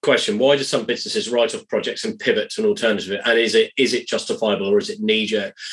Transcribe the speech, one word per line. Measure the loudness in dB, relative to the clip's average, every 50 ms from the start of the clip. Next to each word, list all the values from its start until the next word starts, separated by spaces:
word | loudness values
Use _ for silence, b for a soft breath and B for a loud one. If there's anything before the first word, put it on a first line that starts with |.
| 2
question. | 2 2 4 2 0 0 2
Why | 4 4 4
do | 4 2
some | 0 -2 -2 -2
businesses | -2 -4 -6 -6 -6 -4 -4 -4 0
write | 0 2 2 0 0
off | -4 -6 _
projects | -4 -4 -2 -4 -4 -6 -6
and | -8 -8 -4
pivot | 0 0 0 0 -2 -4
to | -4 -2
an | 0 0
alternative? | 0 2 0 0 0 -2 -2 -4 -6 -2 0
And | 2 2 4
is | 2 4 4
it, | 2 2 2 2
is | 0 0 2 0
it | -2 -4 -4
justifiable | -4 -4 -2 -4 -4 -2 0 0 0 0 0 2
or | 2 2
is | 2 0
it | -4 -4
knee-jerk? | -2 0 0 0 0 -2 -2 -2 -4 -6 B B B B